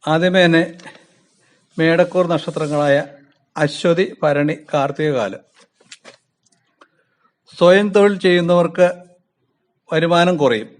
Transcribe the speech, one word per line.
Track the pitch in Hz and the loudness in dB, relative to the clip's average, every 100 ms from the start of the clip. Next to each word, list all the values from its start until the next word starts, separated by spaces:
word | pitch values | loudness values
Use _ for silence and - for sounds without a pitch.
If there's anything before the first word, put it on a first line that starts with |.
| - | -2
ആദ്യമേ | 160 180 185 | 0 0 2
തന്നെ | 175 165 170 - - - _ _ _ _ _ _ _ - | 4 2 0 -8 -20 -20 _ _ _ _ _ _ _ -4
മേടക്കൂർ | 160 165 175 180 175 | 0 2 0 0 -2
നക്ഷത്രങ്ങളായ | 165 - 160 156 147 147 139 156 - _ _ _ - | -2 -4 -8 -6 -2 0 0 -2 -14 _ _ _ -4
അശ്വതി, | 151 - 180 170 190 - | -4 -2 -2 0 -2 -2
ഭരണി, | 151 143 147 165 - | -2 0 -2 -6 -6
കാർത്തികകാലം. | 151 139 151 156 135 104 101 _ _ _ _ _ - - _ _ _ _ _ _ _ _ _ _ _ _ _ _ - | -4 -4 -4 -4 -2 -4 -8 _ _ _ _ _ -20 -20 _ _ _ _ _ _ _ _ _ _ _ _ _ _ 0
സ്വയം | 175 190 208 | 4 4 2
തൊഴിൽ | 202 202 196 | 2 2 2
ചെയ്യുന്നവർക്ക് | 185 180 170 175 170 175 180 180 - _ _ _ _ _ _ _ _ | 0 0 2 0 0 0 0 0 -16 _ _ _ _ _ _ _ _
വരുമാനം | 160 165 170 175 175 | -4 0 2 2 2
കുറയും. | 139 113 104 | 0 0 -6